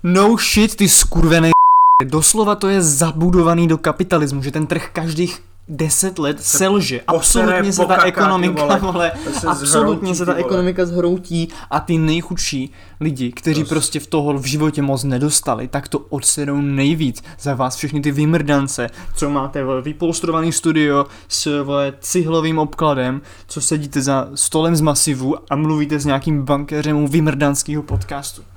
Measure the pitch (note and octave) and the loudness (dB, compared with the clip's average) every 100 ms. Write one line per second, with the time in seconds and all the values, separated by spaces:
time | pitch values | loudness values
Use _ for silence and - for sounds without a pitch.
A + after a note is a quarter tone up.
0 | F3 F#3 G#3 A#3 - G#3+ G#3+ - G3 - | 2 4 4 4 2 2 2 2 4 4
1 | - - E3 E3 E3 B5 - - - B5 | 4 4 4 6 6 6 6 6 6 4
2 | C3 D#3 D#3 A3 G#3+ G#3 G3 G3 E3 C#3+ | 4 2 2 2 2 2 2 2 2 2
3 | E3 D#3 F3 F3 E3 E3+ E3+ D#3+ D#3+ - | 0 2 2 4 4 4 2 2 0 -2
4 | F#3 E3+ C#3+ C3+ C3+ D#3 D3+ F3 - F3 | 0 0 0 -2 -4 -4 -2 -4 -6 -6
5 | E3 D#3 F3 - - - - D3 D#3 - | -4 -2 -4 -6 -18 -20 -14 -6 -2 0
6 | F#3+ F3+ D3 - - - F#3+ G3+ C3 B2 | -2 -2 -4 -2 -2 0 2 2 0 -4
7 | - E3 - A#3 G#3+ F#3 G3+ F3+ F3+ F#3 | -2 2 4 4 2 2 0 0 2 4
8 | F3 F3+ G3 F#3 F3+ D#3 D3 G3 F#3+ F3 | 4 2 0 2 0 0 2 2 0 0
9 | E3+ - - - E3 D3 C#3+ D3+ G#3 G3 | -2 -2 -8 -4 -2 -2 0 2 2 0
10 | F#3+ F3 F3 E3+ F3 F#3 F3+ F#3 F3 F3 | -2 -2 0 0 0 0 0 0 -2 0
11 | F3 F#3 - E3+ E3 - - D3+ - E3 | 0 -2 -2 -4 -4 -10 -6 -4 0 0
12 | D#3 E3 - E3 - C#3 C3+ - - - | 2 0 -2 -6 -4 -6 -8 -12 -20 -6
13 | D3+ C3 A#2+ - E3 D3+ D#3 D#3+ - D3+ | -6 -4 -6 -4 -2 -2 0 -2 -2 -6
14 | - D#3+ D3 C#3+ C3 D3+ D3+ D3 C#3 C3+ | -4 -2 0 -2 -2 0 0 0 -2 -2
15 | C3+ B2+ D3 - C3+ A2+ B2+ C#3 - C#3+ | -2 0 0 0 -2 -4 -4 -8 -6 -8
16 | - C#3 - - C#3+ C#3+ C#3+ C#3 C#3 D#3+ | -6 -4 -4 -4 -2 -2 -2 0 0 2
17 | C#3+ - - - C#3+ C3+ B2+ - D3 D3 | -2 -4 -16 -8 -6 -2 -2 -4 -6 -2
18 | D3 C#3 D3+ E3 D3 C#3+ C#3 - A#2 - | -2 0 2 2 2 0 0 -4 -6 -6
19 | - - D3 C#3+ C3+ C#3+ C3 C3 C3+ D3 | -8 -4 -2 -2 -4 -4 -4 -4 -4 -4
20 | E3+ E3 F3 D#3+ E3 D3+ E3 D#3 D3 C#3+ | -2 -2 -2 0 0 0 0 2 2 2
21 | C#3+ - - - D#3 D3 C#3 C#3+ C#3 C#3 | 0 -8 -8 -6 -2 -2 -2 -2 -2 -6
22 | - F3+ D#3+ E3 D#3+ D#3+ D3+ - D#3 C3+ | -4 -2 0 0 0 0 -2 0 0 0
23 | B2+ C#3 - - - D#3 - D3+ C#3+ C#3 | -2 -4 -10 -20 -14 -6 -2 -2 -2 -4
24 | C3+ C3+ C3+ C#3 - D#3 E3 E3 D3+ C#3 | 0 -2 -4 -6 -2 0 2 2 2 0
25 | - C3 C3 - - C#3+ D#3 D3+ D3 D3+ | -2 -2 -2 -4 -4 -2 0 0 -2 -2
26 | D3 C3+ D#3 D3+ C3+ C#3+ C#3+ D3+ D3+ D3+ | 0 -2 0 -2 0 -2 -2 -4 0 0
27 | D3 D#3+ D#3 C#3 C#3+ C#3+ - D3 C#3+ - | 2 2 2 2 0 0 -4 -6 -4 -4
28 | - C#3 C#3 - - | -4 -10 -12 -16 -20